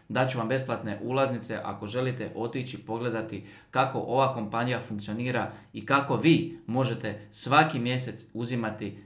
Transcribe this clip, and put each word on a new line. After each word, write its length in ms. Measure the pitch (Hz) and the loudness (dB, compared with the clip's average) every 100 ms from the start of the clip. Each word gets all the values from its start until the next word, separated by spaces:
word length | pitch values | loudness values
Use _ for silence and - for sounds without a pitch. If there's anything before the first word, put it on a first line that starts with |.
| - | -4
dat 200 | 123 127 | 0 2
ću 80 | 123 | 2
vam 100 | 110 | 0
besplatne 520 | 131 127 113 107 98 | 0 0 -4 -4 -4
ulaznice 560 | 117 135 131 117 - 107 | 0 2 2 0 -4 -6
ako 240 | - 101 104 | -6 -6 -4
želite 440 | 123 131 123 104 - | -2 0 -2 -6 -4
otići 420 | 117 131 123 - | -4 -4 -6 -8
pogledati 680 | - 113 120 110 - 98 - - - | -6 -4 -2 -2 -4 -8 -12 -18 -4
kako 280 | 131 131 123 | 0 2 0
ova 340 | 90 131 127 | 0 4 4
kompanija 460 | 120 104 117 123 117 | 2 -2 0 0 -2
funkcionira 720 | - 104 104 110 123 123 95 - - | -4 -8 -6 -4 0 0 -2 -6 -14
i 120 | 113 - | -8 2
kako 300 | 139 135 156 | 2 4 4
vi 440 | 160 156 - - - | 8 6 4 -6 -2
možete 600 | 123 123 113 107 98 - | 0 2 0 -4 -6 -10
svaki 480 | - 123 147 156 127 | -6 4 6 6 2
mjesec 460 | 120 127 123 - - | 0 0 -2 -8 -10
uzimati 720 | 113 120 123 110 104 101 - | -6 -4 -2 -2 -4 -8 -10